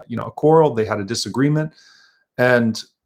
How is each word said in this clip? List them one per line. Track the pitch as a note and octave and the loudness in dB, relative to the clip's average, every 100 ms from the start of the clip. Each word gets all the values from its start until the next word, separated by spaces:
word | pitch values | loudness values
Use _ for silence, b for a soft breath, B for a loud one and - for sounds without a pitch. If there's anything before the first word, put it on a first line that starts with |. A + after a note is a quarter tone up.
| - | -12
you | A2+ | -10
know, | G#2+ | -10
a | |
quarrel, | - D3+ D#3+ D#3 A#2 | -2 4 4 4 0
they | G#2+ | -2
had | G#2 | -4
a | |
disagreement, | G2 A#2 G#2+ G#2+ C#3 D3+ D#3 b b b b b b - | -4 -6 -6 -2 0 0 -4 b b b b b b -2
and | B2+ B2 A2+ A2 - _ | 2 2 2 -4 -12 _